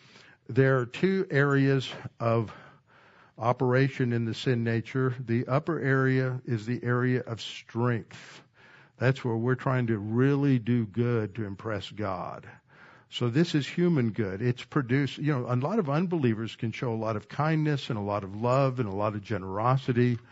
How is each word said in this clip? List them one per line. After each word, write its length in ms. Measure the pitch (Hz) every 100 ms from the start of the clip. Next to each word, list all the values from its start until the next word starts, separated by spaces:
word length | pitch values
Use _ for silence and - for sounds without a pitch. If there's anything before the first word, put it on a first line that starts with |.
| - - - - -
There 300 | 120 135 131
are 80 | 120
two 400 | - 185 190 185
areas 580 | 143 143 139 135 135 123 - - -
of 340 | 117 117 104 - - - _ _ - _ - -
operation 760 | 117 123 127 127 135 - 127
in 120 | 117
the 100 | 117
sin 300 | 110 - 120
nature, 500 | 117 113 110 135 131 123
the 260 | 117 117 127
upper 320 | 131 160 156
area 600 | 139 135 131 131 131 127 -
is 200 | 117 107
the 160 | 123
area 380 | 120 123 127 127
of 200 | - 110
strength. 1040 | - - - 113 123 117 - - - - - _ - - - -
That's 260 | 123 135
where 120 | 127 113
we're 200 | 120 123
trying 320 | - 131 117
to 100 | 113
really 600 | 104 117 131 139 143 127
do 280 | 107 123 110
good 480 | 95 120 120 107
to 100 | 95
impress 460 | 104 98 110 104 -
God. 560 | - 101 90 85 - - - _ - - - _
So 180 | - 120
this 260 | 120 170
is 120 | 151 131
human 440 | - 175 160 117
good. 320 | 101 101 95
It's 220 | 123 120
produced, 540 | - 156 123 131 139 -
you 140 | 147
know, 140 | 143 120
a 60 |
lot 240 | 123 139 226
of 100 | 151
unbelievers 680 | 143 185 175 127 107 113 -
can 160 | 117
show 200 | - 131
a 40 | 113
lot 200 | 110 107
of 120 | -
kindness 600 | - 151 160 151 143 -
and 80 | 110
a 40 |
lot 220 | 101 104
of 160 | 95 101
love 400 | 120 131 135 127
and 80 | 110
a 60 |
lot 200 | 95 107
of 80 | 104
generosity, 960 | 98 104 95 98 120 135 131 117 123 120 -